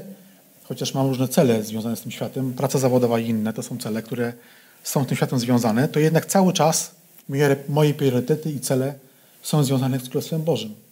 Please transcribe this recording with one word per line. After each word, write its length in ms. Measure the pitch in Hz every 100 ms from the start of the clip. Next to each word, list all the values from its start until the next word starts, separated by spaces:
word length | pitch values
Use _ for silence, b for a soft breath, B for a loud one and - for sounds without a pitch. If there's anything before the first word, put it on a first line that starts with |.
| - B B B B _
chociaż 300 | - 131 143
mam 140 | 135 135
różne 200 | 127 127
cele 360 | - 139 113
związane 320 | 104 110 113 113
z 60 |
tym 100 | 123
światem, 420 | - 117 139 131
praca 260 | 127 139 143
zawodowa 400 | 127 127 120 117
i 100 | 113
inne, 240 | 113 107
to 100 | 110
są 140 | 113 120
cele, 240 | 113 110
które 320 | 110 123 120 120 B B B B
są 200 | - 156
z 40 | 131
tym 100 | 143
światem 220 | 156 131
związane, 480 | 117 123 113 110 131
to 120 | 151
jednak 260 | 156 160 -
cały 280 | 196 185
czas 380 | - 156 156 - - _ - -
moje, 260 | 139 143 139 -
moje 240 | 147 151
priorytety 580 | 143 139 123 120 151 160
i 80 | 143
cele 340 | - 131 135 139 b b b b
są 200 | - 156
związane 360 | 135 135 131 131
z 100 | -
Królestwem 340 | 147 - 160
Bożym. 320 | 156 127 107 - _